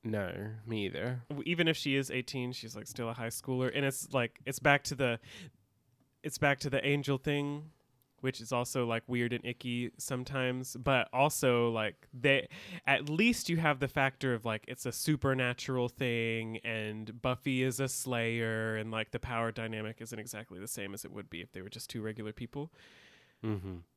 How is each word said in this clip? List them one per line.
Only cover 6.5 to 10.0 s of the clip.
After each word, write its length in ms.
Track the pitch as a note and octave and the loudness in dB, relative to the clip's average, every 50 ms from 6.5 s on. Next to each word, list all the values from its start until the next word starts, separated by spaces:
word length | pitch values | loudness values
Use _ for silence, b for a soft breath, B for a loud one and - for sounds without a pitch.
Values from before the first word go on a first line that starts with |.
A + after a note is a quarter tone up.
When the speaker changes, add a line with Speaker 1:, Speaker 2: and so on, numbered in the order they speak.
| C#3 C3 | 4 4
Speaker 2:
to 100 | - D3 | 2 0
the 140 | B2+ C3+ - | 0 2 4
angel 320 | C#3 C#3+ C#3+ C#3 C#3 C#3+ C3 | 4 2 2 2 2 0 0
thing, 520 | - D3+ C#3+ C#3+ C#3+ C#3+ C#3+ D3 D3+ D#3 - _ _ _ _ _ _ _ _ _ | 2 0 0 2 0 0 -4 -6 -8 -14 -18 _ _ _ _ _ _ _ _ _
which 200 | - C3 C3 - | -2 -2 -2 -2
is 100 | A#2 A2 C3 | -4 0 0
also, 340 | A#2+ B2 - - C3 B2 | 0 0 2 0 0 2
like, 160 | A#2 A2+ A2+ - | 2 0 -2 -2
weird 280 | - B2 A#2+ A#2+ A#2+ B2 | -2 0 0 2 2 0
and 100 | A#2+ - | -2 -4
icky 460 | A#2+ B2 _ - B2 A#2+ A#2+ B2 A#2 - | -4 -8 _ -4 -4 -2 -2 -2 -4 -6
sometimes, 760 | - | -8